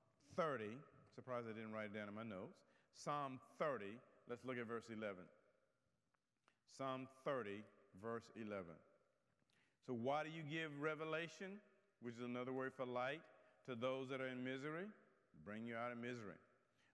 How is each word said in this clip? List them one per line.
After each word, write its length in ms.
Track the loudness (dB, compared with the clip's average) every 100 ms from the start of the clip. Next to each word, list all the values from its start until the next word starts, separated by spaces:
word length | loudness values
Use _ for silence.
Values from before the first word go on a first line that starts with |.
| _ _ -4 2
thirty. 420 | 4 4 0 -4 -10 -18 -16
Surprised 340 | -12 -2 -2 0
I 60 |
didn't 200 | -2 -2
write 120 | -2 -2
it 80 |
down 140 | -2 -2
in 60 |
my 100 | -2
notes. 360 | -2 -2 -4 -8 -20 -20 _
Psalm 460 | -4 0 2 0 -2 -8 2
thirty. 420 | 4 4 0 -4 -10 -14 -6
Let's 180 | -4 0
look 120 | 0
at 100 | 2
verse 220 | 0 -2
eleven. 360 | -2 0 -2 -8 -18 -20 _ _ _ _ _ _ _ _ _ -20 _ -14
Psalm 380 | -4 -2 0 -4 -4 2
thirty, 380 | 2 2 -2 -6 -14 -20 -6
verse 280 | -2 -2 -4 -4
eleven. 400 | -2 0 -2 -8 -16 -20 _ _ _ _ _ _ _ _ -2
So 80 |
why 300 | 2 4 4
do 60 | 2
you 140 | -2
give 360 | -2 0 0 2
revelation? 800 | 2 2 2 2 0 -4 -8 -8 -12 -20 _ _
Which 140 | -6 -2
is 80 |
another 300 | 0 0 2
word 200 | 2 0 0
for 100 | 0
light, 360 | 4 2 2 -4 -20 -20 -10 -4
to 100 | 2
those 340 | 2 2 2
that 120 | 0
are 60 | 0
in 160 | 0
misery, 420 | 0 0 0 -2 -4 -8 -18 -20 _ -12
bring 220 | -6 -2 0
you 100 | 0
out 160 | 0
of 60 | 0
misery. 420 | 0 -2 -4 -8 -14 -20 _ _ -20